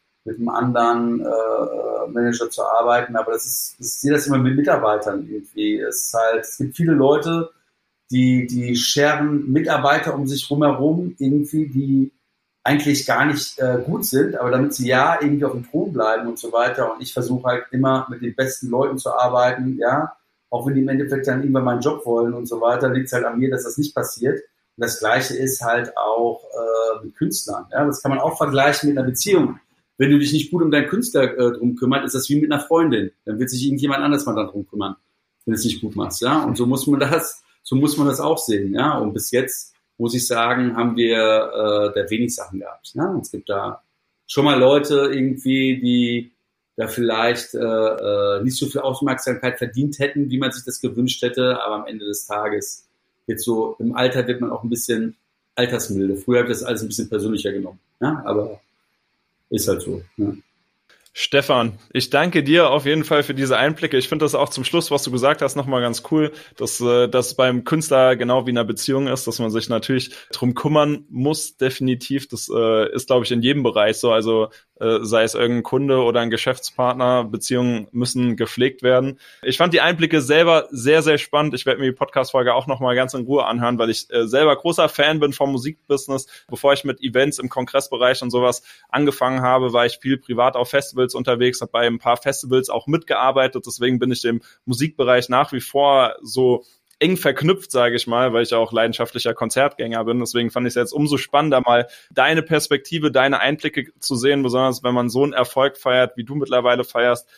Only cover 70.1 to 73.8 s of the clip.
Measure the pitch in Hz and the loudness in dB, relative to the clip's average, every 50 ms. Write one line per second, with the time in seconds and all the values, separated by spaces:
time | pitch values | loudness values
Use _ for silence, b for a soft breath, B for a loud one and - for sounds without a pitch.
70.1 | B B B B - - 127 123 120 - - 151 151 151 147 147 147 147 147 _ | B B B B -8 -4 -2 -2 -2 -2 -2 2 2 2 2 2 0 -4 -8 _
71.1 | - 127 131 143 156 156 - - - _ 131 131 127 - 135 131 127 123 - - | -6 -2 -2 0 -2 -2 -4 -10 -4 _ -2 -2 -2 -2 -2 -2 -2 -2 -4 -6
72.1 | 143 139 135 - - 117 - - - 117 113 113 113 110 110 - - 120 - - | -6 -6 -6 -8 -10 -12 -8 -4 -2 0 2 2 2 2 2 0 -2 -4 -2 0
73.1 | 131 123 117 - 123 117 113 127 147 147 131 120 - 110 | 2 2 2 2 0 0 2 2 2 2 0 0 2 2